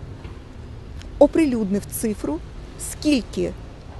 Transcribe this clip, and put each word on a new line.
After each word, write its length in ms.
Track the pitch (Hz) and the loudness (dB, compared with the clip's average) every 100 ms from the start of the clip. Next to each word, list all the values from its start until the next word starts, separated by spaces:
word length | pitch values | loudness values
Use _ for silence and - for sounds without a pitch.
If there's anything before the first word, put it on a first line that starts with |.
| - - - - - - - - - - - - | -10 -10 -10 -12 -12 -12 -12 -12 -12 -10 -10 6
оприлюднив 680 | 294 339 311 240 202 196 - | 8 8 4 4 2 0 0
цифру, 540 | - 226 202 285 311 - - - - - | -2 -2 0 -2 -2 -6 -12 -12 -10 -8
скільки 600 | - 302 277 196 - 175 - - - - | 0 4 4 2 -2 -2 -4 -10 -14 -14